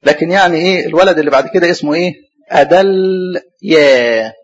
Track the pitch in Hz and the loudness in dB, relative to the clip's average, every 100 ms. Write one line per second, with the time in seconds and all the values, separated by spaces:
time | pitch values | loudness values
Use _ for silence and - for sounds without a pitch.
0 | 143 - 165 185 185 165 175 185 160 160 | -2 -2 0 0 0 0 -2 -2 -2 0
1 | 190 165 147 135 139 190 170 175 147 151 | 2 2 0 0 0 -2 -2 -2 -4 -2
2 | 180 - _ _ _ 139 143 170 196 190 | -4 -6 _ _ _ 0 2 2 2 0
3 | 190 185 185 180 _ _ 196 160 147 131 | -2 -2 -6 -8 _ _ 0 2 4 2
4 | 120 113 110 110 | 2 -2 -4 -10